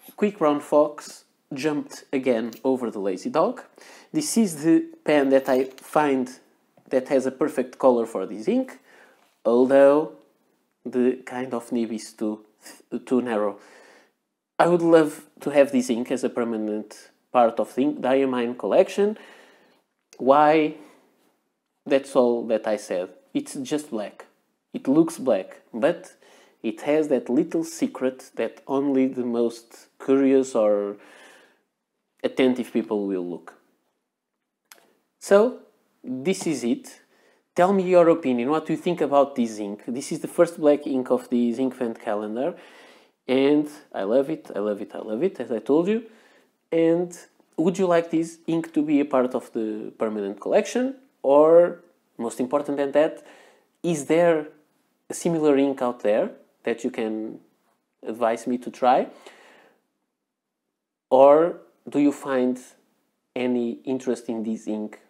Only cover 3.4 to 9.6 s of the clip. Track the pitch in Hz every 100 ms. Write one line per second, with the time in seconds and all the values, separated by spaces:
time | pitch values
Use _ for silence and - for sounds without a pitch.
3.4 | 190 254 - _ - - - 156 147 -
4.4 | 214 156 156 160 - - - 147 135 135
5.4 | 135 131 135 - - 156 147 135 123 -
6.4 | _ _ _ _ _ 135 127 139 127 127
7.4 | 151 143 127 - 135 120 113 - 95 101
8.4 | 107 247 254 - _ - _ _ _ _
9.4 | - 120